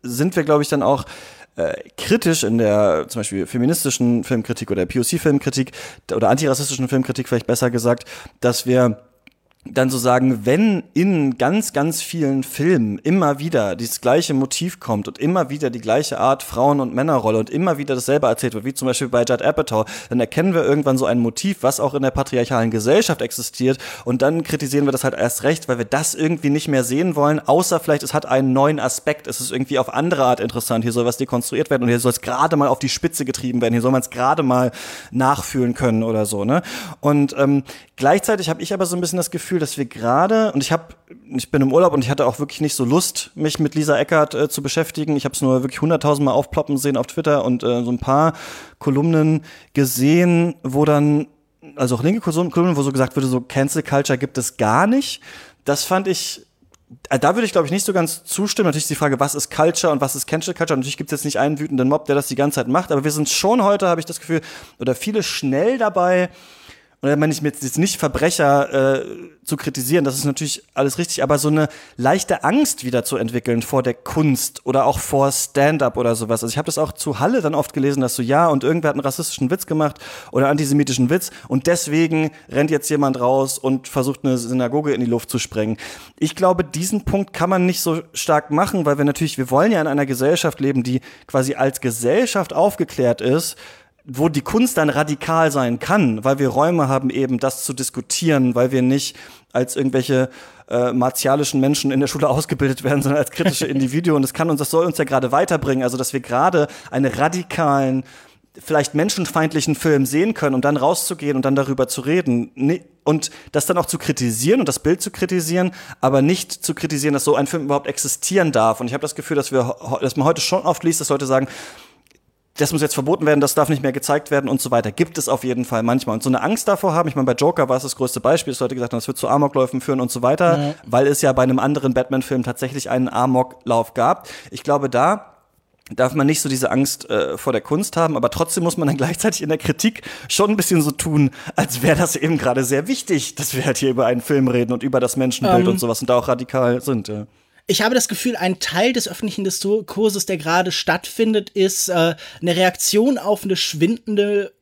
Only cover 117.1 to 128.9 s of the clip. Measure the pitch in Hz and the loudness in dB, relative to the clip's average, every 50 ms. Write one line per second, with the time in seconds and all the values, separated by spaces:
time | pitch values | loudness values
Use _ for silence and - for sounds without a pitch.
117.1 | 143 139 - 147 151 143 139 135 - 170 143 143 143 143 143 - - - - 135 | 0 2 2 2 2 2 2 0 -2 -4 -2 -2 -2 -2 -2 -4 -6 -4 -4 -4
118.1 | - - - - 185 196 180 156 131 117 110 113 131 - 123 120 123 139 151 147 | -4 -4 -4 0 2 2 2 2 2 4 2 2 2 0 -4 -6 -4 -6 -6 -6
119.1 | - - 143 - 156 143 135 - 131 131 120 123 - - - 117 131 - - 131 | -8 -10 -6 -2 -2 -2 -2 0 0 0 0 0 -4 -8 -6 -6 -4 -2 -2 -2
120.1 | - - 131 151 170 165 - - 185 185 151 170 165 - - 165 156 - - - | 0 2 2 2 2 2 0 -2 -2 0 0 0 -2 0 0 -2 -2 0 -2 -2
121.1 | 143 135 143 131 135 131 135 131 - - - - - - - - _ _ _ _ | -2 -2 0 0 2 0 0 -2 -8 -16 -18 -18 -20 -20 -20 -20 _ _ _ _
122.1 | _ _ _ _ _ _ _ _ _ - 147 143 170 147 151 147 - 180 131 139 | _ _ _ _ _ _ _ _ _ -2 -2 0 2 0 0 0 0 -2 0 0
123.1 | 180 190 156 147 151 143 139 139 - 156 143 - 156 135 131 135 127 135 - - | 0 2 2 2 4 4 4 2 2 2 2 2 0 0 0 -2 -2 -2 -2 0
124.1 | 143 151 151 - 147 143 139 120 135 131 - 127 123 117 110 107 98 - 175 170 | -2 -2 0 0 -2 -2 0 0 -2 -2 -2 0 0 0 0 0 -2 -2 -2 -2
125.1 | - 160 139 - 131 127 - 127 123 120 123 - 123 113 113 117 123 131 - - | -2 -6 -2 -2 -2 -2 0 -2 -2 -2 -2 -2 -2 0 0 2 0 0 0 -2
126.1 | 107 110 - 135 127 123 101 156 214 226 - 214 202 - - 190 156 165 175 156 | -4 -2 0 0 0 0 0 0 -2 0 0 0 0 2 0 0 2 2 0 0
127.1 | 127 143 131 131 123 - 143 165 170 - 143 127 127 131 135 135 - - 131 127 | 0 0 0 0 2 2 2 2 2 2 0 2 0 -2 -2 -6 -4 -4 -4 -4
128.1 | - 127 - 131 156 165 - 147 127 - 135 120 135 127 120 113 | -4 0 2 2 2 2 0 -4 -4 -4 -4 -4 -2 -4 -4 -4